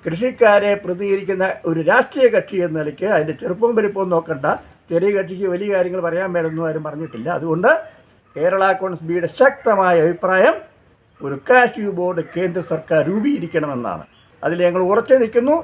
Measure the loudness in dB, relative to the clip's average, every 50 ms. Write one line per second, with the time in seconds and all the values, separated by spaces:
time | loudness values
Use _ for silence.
0 | -6 -6 -4 -2 -4 -4 2 4 4 6 6 6 4 2 0 0 -2 -6 -6 -4
1 | -2 -2 -2 -2 -2 -4 -2 -2 -2 -2 -2 -4 -4 -2 -2 0 2 4 4 4
2 | 2 0 0 4 4 4 4 2 0 0 -4 -2 -2 -2 -2 -4 -4 -6 -6 -4
3 | -2 0 2 0 0 -2 -6 -8 -6 -6 -2 0 0 2 2 2 0 0 -2 -2
4 | -2 0 0 -2 0 -2 -8 -2 -2 -2 -2 -2 -6 -20 -20 _ _ _ -2 0
5 | 0 2 0 0 -4 -4 -8 -6 -4 -4 -4 -4 -2 -2 0 0 0 -2 -2 -4
6 | -4 -4 -4 -4 -4 -2 -2 -2 -2 -2 -4 -4 -4 -4 -4 -6 -8 -8 -10 -10
7 | -12 -12 -10 -10 -6 -6 -6 -4 -2 -2 -2 0 2 2 2 0 -2 -12 -20 _
8 | _ _ _ _ _ _ _ -2 -2 0 0 2 2 2 0 0 -4 -6 -8 -8
9 | -6 -6 -4 -4 -4 -6 2 4 4 4 4 2 0 0 2 4 4 4 4 4
10 | 4 2 0 -2 -2 0 2 4 4 4 2 0 -10 -18 _ _ _ _ _ _
11 | _ _ _ _ -8 -8 -8 -8 _ 4 4 6 6 4 0 -4 -6 -6 -4 -4
12 | -4 -2 -2 -4 -6 -6 -4 -2 -2 -2 -2 -4 -4 -4 -6 -6 -2 0 0 2
13 | 2 2 0 0 0 0 0 -2 -4 -4 -2 -2 -2 -2 -6 -6 -6 -6 -6 -8
14 | -12 _ _ _ _ _ _ _ -4 -4 -2 0 0 0 2 0 0 2 2 0
15 | 4 4 4 4 4 2 0 0 2 2 0 0